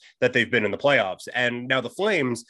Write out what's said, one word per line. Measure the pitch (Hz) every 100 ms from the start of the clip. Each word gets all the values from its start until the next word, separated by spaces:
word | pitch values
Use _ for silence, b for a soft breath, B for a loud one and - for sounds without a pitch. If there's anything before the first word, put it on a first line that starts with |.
| b b
that | 127
they've | 123 113
been | 120 104
in |
the | 98
playoffs. | 143 135 98 90 - 120
And | 123 120 123
now | 131
the | 120
Flames, | - 208 185 131 113